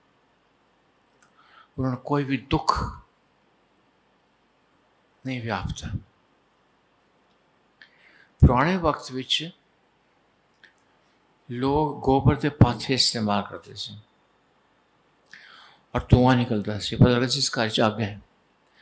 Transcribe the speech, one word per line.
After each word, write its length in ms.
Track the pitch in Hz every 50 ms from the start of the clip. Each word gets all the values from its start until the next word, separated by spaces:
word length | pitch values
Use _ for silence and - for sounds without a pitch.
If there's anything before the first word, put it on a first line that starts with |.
| _ _ _ _ _ _ _ _ _ _ _ _ _ _ _ _ _ _ _ _ _ _ _ _ _ _ _ _ _ _ _ - - _ - -
ਉਹਨਾਂ 140 | 131 131
ਨੂੰ 100 | 127 123
ਕੋਈ 220 | - - 147 143 143
ਵੀ 140 | 131 135 131
ਦੁੱਖ 460 | - - - 151 - - - - - - - - - _ _ _ _ _ _ _ _ _ _ _ _ _ _ _ _ _ _ _ _ _ _ _ _ _ _ _ _ _ _ _ _ _ _ _ _ _ _ _ _ _ _ _ -
ਨਹੀਂ 160 | 131 131 123
ਵਿਆਪਦਾ। 580 | 110 113 107 92 - - - - - - - - - _ _ _ _ _ _ _ _ _ _ _ _ _ _ _ _ _ _ _ _ _ _ _ _ _ _ _ _ _ _ _ _ _ _ _ - _ _ _ _ _ _ _ _ _ _ -
ਪੁਰਾਣੇ 360 | - - 123 123 139 165 185 190
ਵਕਤ 340 | 165 156 139 - - -
ਵਿੱਚ 380 | 127 131 127 - - - 151 170 - _ _ _ _ _ _ _ _ _ _ _ _ _ _ _ _ _ _ _ _ _ _ - _ _ _ _ _ _ _ _ _ _ _ _ _ _ _ -
ਲੋਕ 520 | 123 120 127 135 143 151 156 147 135 - -
ਗੋਬਰ 320 | 135 131 139 - 143 151
ਦੇ 140 | 135 - 147
ਪਾਥੇ 440 | - - - 120 117 - - - 135
ਇਸਤੇਮਾਲ 500 | 120 - - - 120 110 104 101 101 98
ਕਰਦੇ 320 | - 98 90 - - -
ਸੀ 220 | 104 - - 104 107 - _ _ _ _ _ _ _ _ _ _ _ _ _ _ _ _ _ _ _ _ _ _ _ _ - - - - - - - - - - _ _ _ -
ਔਰ 60 | 123 - -
ਧੂੰਆਂ 260 | - 123 123 127 127
ਨਿਕਲਦਾ 440 | 123 120 - 117 104 98 - 107 101
ਸੀ, 160 | - - -
ਪਤਾ 140 | 110 - 123
ਲੱਗਦਾ 180 | 123 120 131 127
ਸੀ 120 | 131 143
ਇਸ 120 | 131 -
ਘਰ 180 | - 127 113 110
'ਚ 120 | - -
ਅੱਗ 200 | 120 107 104 110
ਹੈ। 200 | 117 101 104 101 - _ _ _ _ _ _ _ _ _ _ _